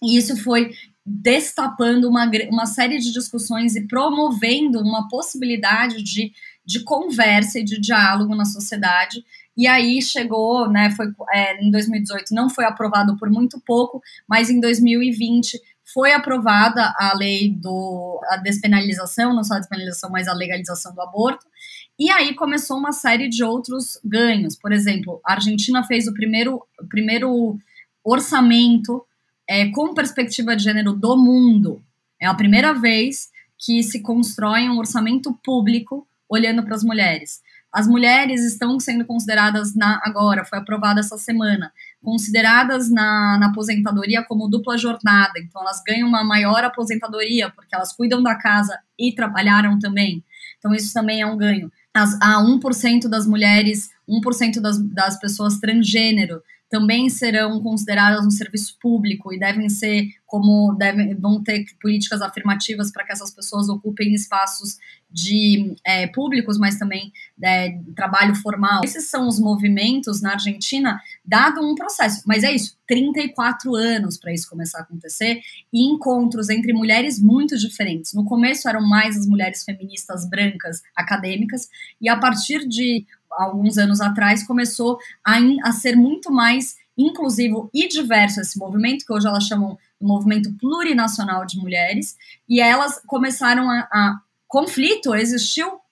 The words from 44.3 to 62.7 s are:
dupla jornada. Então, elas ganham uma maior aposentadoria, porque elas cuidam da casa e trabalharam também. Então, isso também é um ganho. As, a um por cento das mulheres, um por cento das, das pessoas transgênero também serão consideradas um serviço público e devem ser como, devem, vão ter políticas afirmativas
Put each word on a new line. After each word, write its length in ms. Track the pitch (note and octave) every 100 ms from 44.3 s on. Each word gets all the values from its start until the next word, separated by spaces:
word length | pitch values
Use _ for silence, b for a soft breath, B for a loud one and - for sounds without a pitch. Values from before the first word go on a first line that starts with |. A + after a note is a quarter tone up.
| G#3+ G#3+
dupla 280 | A#3 A#3+ A#3
jornada. 560 | A#3 A#3 G#3+ G3+ G3 F3
Então, 240 | E3+ G3
elas 200 | F#3+ F#3+ -
ganham 220 | A3+ A#3+
uma 160 | A3+
maior 400 | G#3+ G#3 G#3 A3
aposentadoria, 840 | B3 A#3+ A3+ A3+ A3+ G#3+ G#3+ A#3 G3
porque 240 | - _ F#3
elas 180 | F#3
cuidam 300 | - A#3+ B3
da 120 | B3 A3+
casa 440 | A3 G#3 G3+ F#3+ _ -
e 160 | A#3+
trabalharam 640 | - A3 G3+ G3+ G3+ G#3 G3+
também. 460 | G3+ G3+ G3 E3+ - B B B
Então, 160 | G#3
isso 200 | G#3+ G#3
também 280 | A#3 G#3+ A3
é 60 | G#3+
um 100 | G#3+
ganho. 340 | G#3 G3+ E3 - _
As, 260 | G#3+ G#3 G3+
a 180 | G#3 G#3+
um 200 | G#3+ B3+
por 140 | C4+
cento 340 | B3 A#3+ A#3+ A#3
das 200 | A3 G#3+
mulheres, 640 | G#3+ G#3 G#3 G#3+ G#3 - _ -
um 120 | A3
por 120 | A#3+
cento 260 | A#3+ A#3 A3
das, 180 | G#3+ G#3
das 400 | G#3 F#3 F#3+ G3
pessoas 400 | G#3 G3+ G#3 G3+
transgênero 800 | G#3+ A3+ G#3 A3 A3+ G#3+ F#3+ E3 - b b
também 380 | A3 G#3+ A#3 B3+
serão 500 | - A#3+ G#3+ G#3+ A3
consideradas 600 | A3 A3 G#3 G3+ G3+ G#3
um 60 | G#3
serviço 480 | G#3 G#3+ G#3+ - -
público 540 | A#3+ A#3 G#3 F#3+ F#3
e 60 | F#3
devem 280 | G3 G#3 G#3+
ser 400 | G3+ G#3+ G#3 G3+ B _
como, 480 | G#3 G3+ G#3 G#3 G3+
devem, 400 | G3+ G3+ G#3 G3
vão 280 | G3 G#3+
ter 220 | G#3 G#3 G#3 -
políticas 400 | G#3 G#3 G#3 G#3+
afirmativas 680 | G3 - G3+ G3+ -